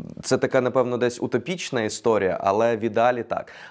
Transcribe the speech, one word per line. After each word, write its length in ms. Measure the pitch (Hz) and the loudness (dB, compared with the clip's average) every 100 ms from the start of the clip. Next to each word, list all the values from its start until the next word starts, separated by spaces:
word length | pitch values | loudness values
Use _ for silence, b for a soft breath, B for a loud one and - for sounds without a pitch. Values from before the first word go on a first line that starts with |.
| - - | -10 -10
це 160 | - 127 | -2 0
така, 220 | 127 135 | 2 2
напевно, 380 | 123 127 123 123 | 2 2 0 0
десь 240 | 120 - | -2 -2
утопічна 600 | - 123 113 180 - 127 | -2 -2 -2 -6 -4 -2
історія, 560 | 107 - 117 107 95 85 | -2 0 2 2 2 0
але 360 | 98 101 117 113 | 2 2 2 2
в 40 | |
ідеалі 420 | 113 107 120 123 | 0 2 2 2
так. 300 | 110 - - B B | -2 -6 -6 B B